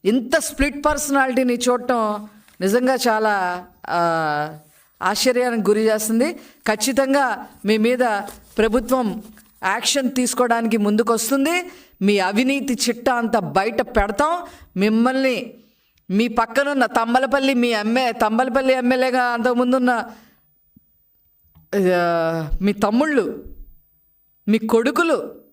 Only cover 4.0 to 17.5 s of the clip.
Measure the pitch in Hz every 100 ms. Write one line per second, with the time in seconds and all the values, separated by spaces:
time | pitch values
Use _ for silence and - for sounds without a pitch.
4 | 170 165 156 147 151 156 _ _ _ _
5 | 180 208 247 247 247 233 196 214 220 214
6 | 220 226 302 311 - _ - 220 220 262
7 | 269 277 254 202 - - 196 220 226 247
8 | 247 202 202 - - - 220 233 220 254
9 | 220 175 - - _ _ 185 214 240 277
10 | 254 254 247 - 247 233 226 220 208 214
11 | 226 226 226 277 285 349 359 - - _
12 | 190 202 185 208 262 277 277 233 240 233
13 | 262 240 226 226 165 185 214 226 - 220
14 | 202 202 302 349 349 - - 185 208 220
15 | 240 262 269 220 - - _ _ _ _
16 | - 190 233 226 226 247 285 277 226 240
17 | 226 254 262 277 269